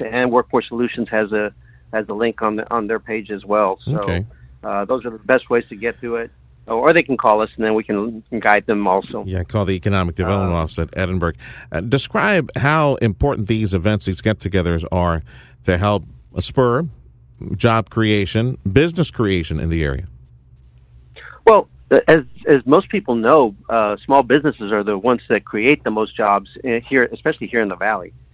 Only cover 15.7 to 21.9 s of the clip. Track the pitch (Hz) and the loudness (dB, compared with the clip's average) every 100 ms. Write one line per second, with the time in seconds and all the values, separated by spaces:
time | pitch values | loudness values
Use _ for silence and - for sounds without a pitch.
15.7 | 90 101 101 78 - - - - - 123 | 0 2 -2 -4 -20 -14 -8 -4 0 2
16.7 | 123 160 - - - - - - 95 117 | 2 -2 -10 -20 -20 -20 -16 -10 0 2
17.7 | 113 110 - 110 104 95 110 123 127 98 | 2 0 0 2 2 0 0 -2 -2 0
18.7 | 95 170 170 156 - 107 92 78 76 82 | 2 2 2 -2 0 0 0 -2 -4 -2
19.7 | 82 73 67 - - - - _ - - | -2 -2 -4 -8 -16 -20 -20 _ -20 -20
20.7 | - _ - - - - - - 208 - | -20 _ -20 -20 -20 -20 2 6 6 4
21.7 | - - | -8 2